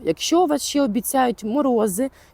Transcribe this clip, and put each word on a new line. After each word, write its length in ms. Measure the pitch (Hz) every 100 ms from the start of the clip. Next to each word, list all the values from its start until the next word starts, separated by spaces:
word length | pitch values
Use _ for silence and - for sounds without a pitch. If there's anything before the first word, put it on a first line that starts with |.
Якщо 400 | 156 165 - 330
у 40 | 349
вас 140 | 294
ще 200 | - 285
обіцяють 600 | 277 202 - 269 247 202
морози, 680 | 214 269 277 233 214 185 269 - -